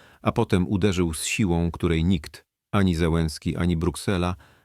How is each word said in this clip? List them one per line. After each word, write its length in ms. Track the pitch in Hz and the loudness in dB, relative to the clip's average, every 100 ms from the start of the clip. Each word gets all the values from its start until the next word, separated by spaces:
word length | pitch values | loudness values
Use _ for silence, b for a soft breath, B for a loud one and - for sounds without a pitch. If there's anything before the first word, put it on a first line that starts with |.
| b b | b b
a 100 | - | -2
potem 360 | - 110 98 90 | 0 0 0 2
uderzył 460 | 101 104 90 87 | 2 2 2 0
z 120 | 78 - | -2 -4
siłą, 460 | - 101 85 85 | -2 0 2 0
której 320 | - 87 80 | -2 0 2
nikt, 420 | 85 92 - - _ _ _ | 2 0 -4 -16 _ _ _
ani 240 | 101 95 82 | 2 2 2
Zełenski, 600 | 85 82 80 - - 80 | 2 2 0 -2 -4 -2
ani 220 | 87 85 | 0 0
Bruksela, 580 | 82 78 - 92 90 87 b b | -2 -2 -2 -2 -2 -6 b b